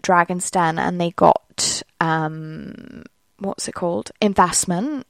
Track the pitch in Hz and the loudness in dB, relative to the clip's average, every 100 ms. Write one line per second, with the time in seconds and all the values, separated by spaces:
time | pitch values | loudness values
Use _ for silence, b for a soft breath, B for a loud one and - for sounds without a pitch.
0 | - 175 170 180 - 185 165 160 - 180 | 2 4 4 0 -2 0 0 0 -2 -2
1 | 170 - 170 - - - - - - - | -4 4 6 6 0 -6 -4 -4 -8 -4
2 | 165 160 156 160 156 156 - - - - | 0 0 -2 -6 -10 -12 -12 -14 -16 -20
3 | - _ _ _ 196 - - - 175 175 | -20 _ _ _ -8 -8 -10 -6 -4 -4
4 | 233 - 214 196 180 - - 175 254 294 | -6 -2 0 4 4 2 0 -2 -2 -6
5 | - | -10